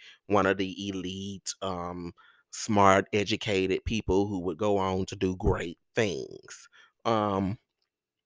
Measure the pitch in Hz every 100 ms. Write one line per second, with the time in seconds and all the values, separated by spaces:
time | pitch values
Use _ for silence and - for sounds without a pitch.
0 | - - - 101 95 98 95 92 101 95
1 | 90 95 98 95 - - 95 90 87 90
2 | 87 - - _ _ - - 104 98 95
3 | 98 107 98 107 - 95 95 92 - 113
4 | - 95 101 95 87 78 107 101 95 92
5 | 95 98 95 92 92 90 85 - _ -
6 | 107 73 60 50 - - - _ - _
7 | 113 110 104 98 95 113 _ _ _ _
8 | _ _